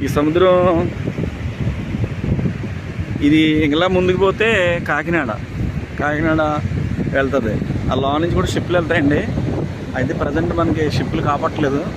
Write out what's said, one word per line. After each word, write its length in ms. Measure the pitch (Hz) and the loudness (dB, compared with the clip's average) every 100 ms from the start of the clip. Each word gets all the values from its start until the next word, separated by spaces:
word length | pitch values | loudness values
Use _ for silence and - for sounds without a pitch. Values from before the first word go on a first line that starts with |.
| 139 | 0
ఈ 20 | 147 | 2
సముద్రం 380 | 151 165 185 180 180 165 175 - - - - - - - - - - - - - - - - - - - - - - - 143 | 2 4 6 6 4 4 0 -2 -6 -4 -4 -4 -6 -2 -4 -2 -4 -4 -4 -4 -2 0 0 -2 -6 -8 -8 -8 -6 0 4
ఇది 160 | 156 156 156 156 | 4 4 4 2
ఇలా 140 | 147 180 185 | 2 2 2
ముందుకు 240 | 180 185 | 2 4
పోతే 240 | 190 190 214 220 175 175 165 | 2 2 2 2 2 0 0
కాకినాడ, 440 | 151 156 170 131 107 - - - - - - | -2 0 0 0 -4 -6 -4 -4 -4 -8 -4
కాకినాడ 420 | 143 151 160 156 151 151 147 - - - - 139 | -2 0 2 2 2 0 -2 -2 -2 -2 -2 0
వెళ్తది. 380 | 135 131 113 104 - - - | 2 0 0 -2 -2 -2 -2
ఆ 40 | 131 | 0
లో 60 | 135 147 | 0 0
నుంచి 140 | 175 170 | 0 0
కూడా 120 | 185 | 0
షిప్లు 220 | 170 - 175 | -2 0 0
వెళ్తాయండి. 420 | 160 170 143 147 208 - - - - - - 131 | 2 2 2 2 0 -2 -2 -2 -4 -6 -6 -4
అయితే 160 | 131 - | -2 -2
ప్రజెంట్ 320 | 151 147 170 170 | -2 -2 -2 0
మనకి 240 | 165 156 151 - | 0 2 0 0
షిప్లు 260 | - 160 151 | 0 -2 0
కాపట్లేదు. 540 | 143 156 - 147 139 170 | 0 -2 0 0 0 -4